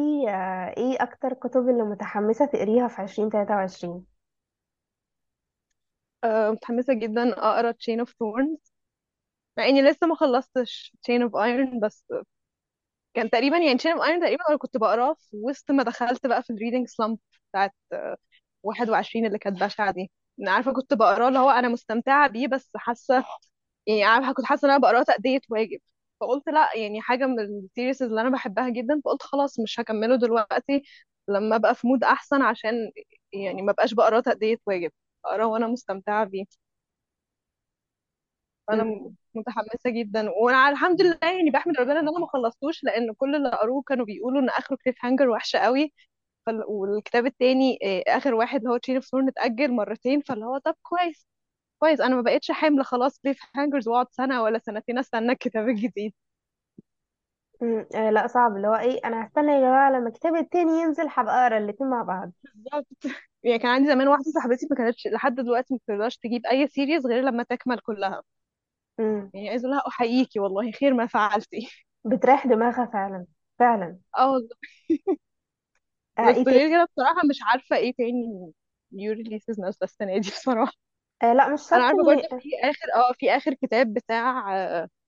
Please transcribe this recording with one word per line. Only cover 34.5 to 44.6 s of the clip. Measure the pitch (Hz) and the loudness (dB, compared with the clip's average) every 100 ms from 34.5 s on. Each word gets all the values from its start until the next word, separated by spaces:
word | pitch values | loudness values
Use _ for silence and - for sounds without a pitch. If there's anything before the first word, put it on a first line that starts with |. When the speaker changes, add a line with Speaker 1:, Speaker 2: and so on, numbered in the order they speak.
| 226 - | -2 -2
Speaker 2:
واجب، | 185 165 _ _ _ - | -4 -4 _ _ _ -8
أقراه | 196 220 | -2 -2
وأنا | 220 226 | -2 -2
مستمتعة | 240 - 196 190 208 214 | -4 -6 -10 -4 -4 -2
بيه. | 190 196 _ _ _ _ _ _ _ _ _ _ _ _ _ _ _ _ _ _ _ _ _ - | -6 -10 _ _ _ _ _ _ _ _ _ _ _ _ _ _ _ _ _ _ _ _ _ -4
فأنا | 220 | -2
Speaker 1:
مم. | |
Speaker 2:
م-، | 220 208 233 - _ 220 | -2 -6 -10 -20 _ -14
متحمسة | 220 226 214 233 254 | -10 -8 -8 -6 -6
جدًا، | 226 214 214 214 180 | -4 -4 -4 -2 2
وأنا | 240 262 277 | 4 6 4
الحمد | 285 320 349 | 4 2 4
لله، | 359 330 | 2 2
يعني، | 330 370 320 | 0 0 2
بحمد | 262 330 294 | 2 0 0
ربنا | 247 294 | 0 0
إن | 302 | 0
أنا | 339 | -2
ما | 320 | -4
خلصتوش، | 277 233 - 277 330 | -2 -4 -4 -8 -4
لأن | 262 208 233 | -4 -2 -4
كل | 214 269 294 | -4 -2 0
اللي | 277 | 0
قروه | 196 220 262 | 0 -2 -2
كانوا | 262 262 226 | -2 -4 -4
بيقولوا | 196 220 269 | -6 -2 0
إن | 254 | 0
آخره | - | -2